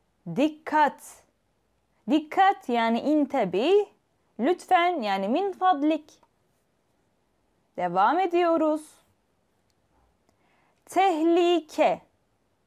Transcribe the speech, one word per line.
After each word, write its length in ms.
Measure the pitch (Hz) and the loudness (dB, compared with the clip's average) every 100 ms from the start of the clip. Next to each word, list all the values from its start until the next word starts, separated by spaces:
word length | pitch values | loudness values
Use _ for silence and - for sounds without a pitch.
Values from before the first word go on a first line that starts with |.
| _ _ 175 170 | _ _ -10 -2
dikkat. 880 | 302 302 - 302 294 285 - - _ _ _ _ _ _ _ _ - | -2 -4 -4 0 0 -2 -14 -20 _ _ _ _ _ _ _ _ -4
Dikkat 600 | 302 302 - 381 392 - | -2 -2 0 2 0 -2
yani 300 | 233 226 233 | -2 0 -2
intabi. 920 | - 302 285 277 190 180 277 403 403 _ _ _ _ - | 0 0 0 -2 -2 -2 2 2 0 _ _ _ _ -6
Lütfen 640 | 254 359 - 370 349 339 | -4 -4 0 0 0 -2
yani 260 | 208 196 196 | -4 -4 -2
min 240 | 285 392 | -2 -4
fadlik. 680 | - 370 294 302 311 - _ _ _ _ _ _ _ _ _ _ _ _ _ _ _ _ - | -2 -2 0 0 -2 -6 _ _ _ _ _ _ _ _ _ _ _ _ _ _ _ _ -8
Devam 420 | 180 175 214 320 | -4 0 0 2
ediyoruz. 600 | 370 349 339 330 311 311 - _ _ _ _ _ _ _ _ _ _ _ _ _ _ _ _ _ _ _ - | 0 0 0 2 0 -2 -6 _ _ _ _ _ _ _ _ _ _ _ _ _ _ _ _ _ _ _ -6
Tehlike. 1160 | 330 392 311 330 339 349 349 320 - 285 190 - _ _ _ _ _ | 0 2 2 2 2 2 0 -2 0 0 0 -8 _ _ _ _ _